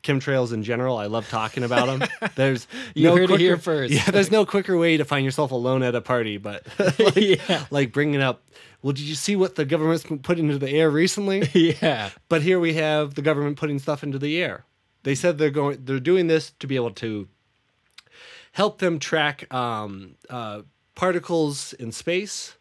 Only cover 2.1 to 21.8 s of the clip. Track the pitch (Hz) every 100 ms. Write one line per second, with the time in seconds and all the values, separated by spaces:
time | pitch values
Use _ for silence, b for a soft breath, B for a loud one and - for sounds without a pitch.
2.1 | - 214 - 135 127 - 262 B - 165
3.1 | 175 185 196 180 175 180 151 127 147 -
4.1 | 196 185 214 196 202 190 175 165 156 143
5.1 | 143 135 131 143 127 123 131 127 120 -
6.1 | 123 110 104 104 101 - - 190 151 214
7.1 | 185 208 175 - 165 143 143 127 139 147
8.1 | 143 135 120 _ b b b 135 139 147
9.1 | 147 - 202 185 175 147 160 156 165 -
10.1 | 151 131 170 151 143 135 147 160 147 185
11.1 | - 196 196 143 185 165 - 170 123 98
12.1 | - _ 160 160 185 165 160 156 151 147
13.1 | 143 147 143 143 143 156 143 139 143 147
14.1 | 135 147 165 170 95 _ _ _ _ 135
15.1 | 139 175 151 151 147 143 139 131 135 131
16.1 | 185 165 160 156 _ 135 131 117 107 117
17.1 | 107 95 _ _ _ _ _ _ - _
18.1 | B B B B - 214 214 185 165 -
19.1 | 160 147 143 - 127 120 110 107 98 95
20.1 | - - 127 110 107 - _ _ - 185
21.1 | 175 165 170 151 139 - -